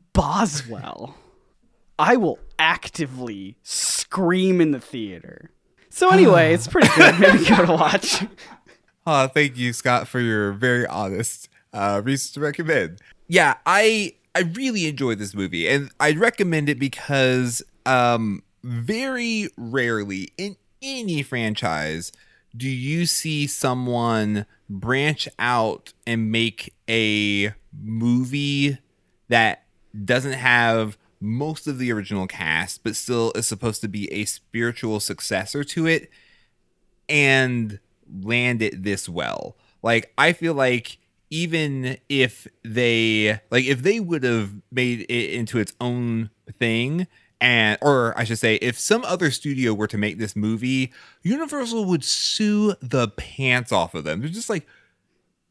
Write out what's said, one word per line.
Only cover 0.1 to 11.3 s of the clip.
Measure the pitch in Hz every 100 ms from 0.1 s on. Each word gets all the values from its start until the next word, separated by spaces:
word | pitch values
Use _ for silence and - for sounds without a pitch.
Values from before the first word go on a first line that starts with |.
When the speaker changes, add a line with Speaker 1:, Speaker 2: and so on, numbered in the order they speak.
Speaker 1:
Boswell, | - - 180 208 143 120 110 - - - - _ _ _ _ _ _ _ -
I | 160 247
will | 180 - - -
actively | 156 170 - - 143 127 123 101 95 117
scream | - - - - - - 175 185 185 180
in | 160
the | 135
theater. | - 127 104 87 - - - _ _ _ _
So | - 370
anyway, | 381 302 175 160
it's | 170 -
pretty | 349 - -
good. | - 170
Maybe | 190 - 165
go | 208 175
to |
watch. | 160 156 196 - - 202
<laughs> | - - - _ _ _ _
Speaker 2:
Uh, | - 147 131
thank | 151 143 123
you, | 123
Scott, | 117 127 123 95
for | 127
your | 117 110 101
very | 98 127 123 120
honest, | 80 98 95 -